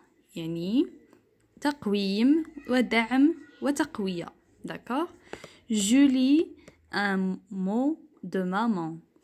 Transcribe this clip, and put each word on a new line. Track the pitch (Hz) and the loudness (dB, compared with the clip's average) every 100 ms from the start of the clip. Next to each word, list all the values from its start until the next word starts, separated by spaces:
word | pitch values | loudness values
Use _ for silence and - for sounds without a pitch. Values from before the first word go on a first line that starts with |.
| _ _ _ 175 | _ _ _ -10
يعني | 165 170 175 240 349 - _ _ _ _ _ _ | -8 -6 0 0 0 -4 _ _ _ _ _ _
تقويم | 294 294 208 202 196 196 247 320 311 - - | -4 -4 -2 -2 0 2 4 2 0 -10 -2
ودعم | 254 240 226 226 254 294 330 - - | 0 2 0 0 4 4 2 -8 -6
وتقوية. | 247 285 311 - 190 170 160 - _ _ | -2 -2 -4 -4 -6 -6 -10 -16 _ _
D'accord ? | - 165 - 254 349 - - - - - - | -14 -12 -8 -6 -6 -10 -20 -20 -20 -20 -6
Je | 214 196 262 285 | -2 2 6 6
lis | 254 262 294 - - - - _ | 6 4 4 2 -6 -20 -20 _
un | - 202 190 190 185 - | -4 -2 0 -2 -4 -8
mot | 190 185 220 277 320 - _ | -6 -2 0 0 -2 -8 _
de | 185 190 | -6 -4
maman. | 180 190 233 190 160 165 - _ | -2 0 0 -2 -4 -10 -16 _